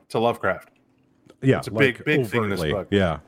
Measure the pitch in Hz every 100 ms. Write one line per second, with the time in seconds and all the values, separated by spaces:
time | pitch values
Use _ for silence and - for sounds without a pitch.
0 | - 120 117 113 98 87 - _ _ _
1 | _ _ _ - 135 107 - 104 131 120
2 | - 151 117 117 107 95 78 101 87 101
3 | 92 76